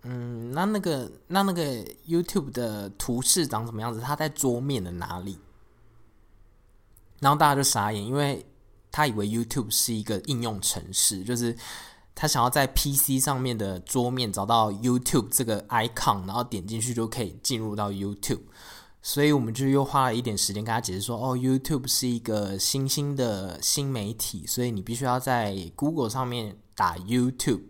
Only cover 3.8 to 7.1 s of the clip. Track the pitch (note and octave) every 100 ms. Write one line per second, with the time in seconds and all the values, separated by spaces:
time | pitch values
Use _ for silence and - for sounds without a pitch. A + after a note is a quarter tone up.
3.8 | A2+ A2+ B2+ D3 D#3 D3 C3+ A#2+ C3+ C3
4.8 | F2+ F2 E2+ F2+ F#2+ F#2 - - - _
5.8 | - - - _ - - - _ _ -
6.8 | _ - -